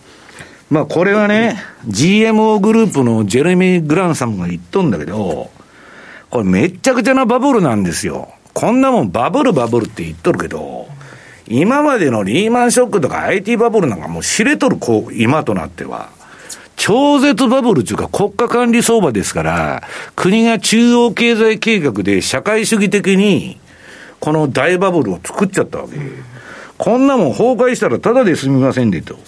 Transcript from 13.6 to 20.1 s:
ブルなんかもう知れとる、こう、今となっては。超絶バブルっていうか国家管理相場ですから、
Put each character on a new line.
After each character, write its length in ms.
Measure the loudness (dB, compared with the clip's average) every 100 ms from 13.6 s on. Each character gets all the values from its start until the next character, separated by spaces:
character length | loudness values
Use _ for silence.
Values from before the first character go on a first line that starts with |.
| 2
ブ 120 | 2
ル 60 | 0
な 100 | -4
ん 40 |
か 60 | -8
も 140 | -8
う 20 |
知 220 | -6 -2 0
れ 100 | 0
と 140 | 0
る、 80 | -2
こ 300 | 0 0 -2
う、 40 |
今 300 | -2 0 0
と 100 | 0
な 120 | -4 -6
っ 40 |
て 140 | -12
は。 240 | -12 -12 -14 -20 -20 -20 -20 -20 -18 -8
超 420 | 0 2 4 4
絶 300 | 2 2 2
バ 120 | 2
ブ 140 | 2 0
ル 60 |
っ 20 |
て 80 | 0
い 20 | -4
う 20 |
か 100 | -4
国 240 | -2 -2
家 160 | -2 -2
管 240 | 0 2
理 100 | 2
相 200 | 4 2
場 100 | 2
で 100 | 0 -4
す 80 |
か 100 | -4
ら、 400 | -4 -2 -4 -6 -10 -16 -14